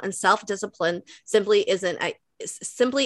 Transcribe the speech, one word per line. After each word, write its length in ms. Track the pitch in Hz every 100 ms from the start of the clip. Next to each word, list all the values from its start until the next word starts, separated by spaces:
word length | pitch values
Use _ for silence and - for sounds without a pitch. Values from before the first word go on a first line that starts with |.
And 100 | 196
self-discipline 880 | - 208 214 214 196 202 - 170 175 - - -
simply 360 | 214 202 208 -
isn't 300 | 190 180 156
a, 100 | 175 - _ -
s-, 180 | 226 -
simply 440 | - - 247 269